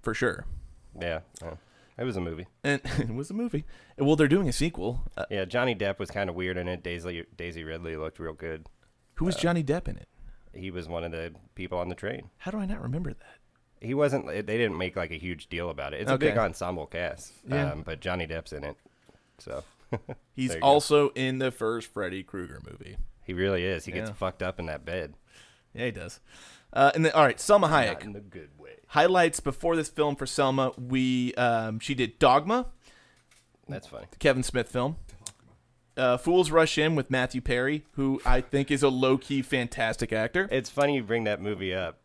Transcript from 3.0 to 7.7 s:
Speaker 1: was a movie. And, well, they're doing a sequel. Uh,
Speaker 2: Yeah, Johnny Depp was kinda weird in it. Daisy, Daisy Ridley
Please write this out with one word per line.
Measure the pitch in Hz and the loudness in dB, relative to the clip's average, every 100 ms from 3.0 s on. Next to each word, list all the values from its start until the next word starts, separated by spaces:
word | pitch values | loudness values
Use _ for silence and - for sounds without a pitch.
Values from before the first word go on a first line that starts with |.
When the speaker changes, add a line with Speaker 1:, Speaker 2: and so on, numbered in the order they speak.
| 113 | -2
Speaker 1:
was | 113 147 | -4 -6
a | |
movie. | 202 240 - - - - - | -6 -4 -6 -8 -16 -20 0
And, | 139 | 4
well, | 151 | 6
they're | 147 | 6
doing | 175 165 | 6 2
a | |
sequel. | - 160 - 95 123 - - | 0 0 0 -4 -4 -6 -6
Uh, | 95 | -6
Speaker 2:
Yeah, | 101 92 | -4 -2
Johnny | 123 127 | 0 0
Depp | 107 98 95 | 0 -2 -2
was | 98 | -6
kinda | 104 98 | -4 -4
weird | 87 90 90 | -2 -4 -2
in | 90 | -4
it. | 90 | -6
Daisy, | 87 87 87 85 - - | -6 -6 -6 -8 -12 -10
Daisy | 87 82 | -10 -8
Ridley | 80 | -10